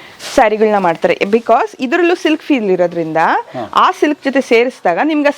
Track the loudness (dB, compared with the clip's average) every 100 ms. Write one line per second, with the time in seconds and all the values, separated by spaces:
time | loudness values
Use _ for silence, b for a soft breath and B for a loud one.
0 | B -18 -4 0 2 2 2 2 0 0
1 | 0 0 0 0 2 0 0 -6 -4 0
2 | 0 0 -2 -2 -2 -2 0 0 0 -2
3 | -4 0 0 0 -4 -10 -4 0 0 2
4 | -2 -2 -4 -2 2 2 2 -2 -2 0
5 | 0 0 0